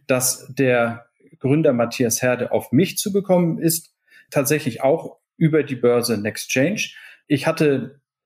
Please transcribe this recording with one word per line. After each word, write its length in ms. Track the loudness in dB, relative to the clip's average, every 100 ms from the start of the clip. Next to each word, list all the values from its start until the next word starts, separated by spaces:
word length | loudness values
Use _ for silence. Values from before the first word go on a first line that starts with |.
| -2
dass 400 | 0 -2 -4 -6
der 580 | 0 2 2 0 -4 -14 _ _ -6
Gründer 340 | 0 2 4
Matthias 480 | 2 0 0 -2 0
Herde 300 | 0 -2 0
auf 200 | -2 0
mich 260 | 2 2 -2
zugekommen 640 | -4 -2 2 2 2 0
ist, 340 | -2 -2 -6 _ _ -20 _
tatsächlich 520 | -2 0 0 -2 -2
auch 360 | 0 0 -4 -18 _ -2
über 260 | 2 2
die 120 | -2 0
Börse 420 | 2 2 0 -4
Nextchange. 760 | -4 -8 -4 0 0 -2 -8 -12 -20 -16 -4
Ich 200 | -2 0
hatte 540 | 0 2 0 -4 -14 _ _